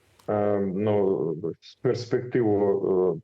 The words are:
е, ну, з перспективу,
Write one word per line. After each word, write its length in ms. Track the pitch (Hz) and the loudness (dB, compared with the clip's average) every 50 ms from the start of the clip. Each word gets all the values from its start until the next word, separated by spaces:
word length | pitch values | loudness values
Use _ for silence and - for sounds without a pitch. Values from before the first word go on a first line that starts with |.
| _ _ _ _ _ - | _ _ _ _ _ -4
е, 320 | 104 104 104 104 104 98 | -2 0 2 2 0 0
ну, 760 | 101 98 90 98 104 110 104 104 98 95 95 65 67 82 78 78 82 80 - - | 0 -2 -2 -2 0 0 2 2 2 2 2 0 0 -2 -4 -4 -6 -8 -8 -10
з 140 | - - - | -14 -20 -10
перспективу, 1500 | _ - 131 113 - - - 135 123 127 - - 127 117 107 104 101 101 98 98 98 95 92 95 92 92 92 82 82 | _ -2 -2 -2 -2 -2 -2 -2 -4 -2 -2 -2 0 2 2 2 2 2 2 2 0 0 0 2 2 2 2 0 -2